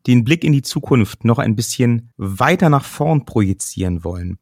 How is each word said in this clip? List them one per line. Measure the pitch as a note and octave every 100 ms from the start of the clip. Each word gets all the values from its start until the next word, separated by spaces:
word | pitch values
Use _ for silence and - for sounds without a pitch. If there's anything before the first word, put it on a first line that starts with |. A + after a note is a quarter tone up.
| -
den | B2
Blick | A2+ E3
in | D#3+
die | C#3+
Zukunft | - D3 - B2 G2 - A#2
noch | A#2
ein | A2 G#2+
bisschen | - - A#2+ A#2 A#2 -
weiter | G2 G2 C3+ F3+ E3
nach | C#3 -
vorn | - D3+ D3+ -
projizieren | A2+ G2 F#2+ - G2 F#2 E2+
wollen, | F2 F2 F2+ F2+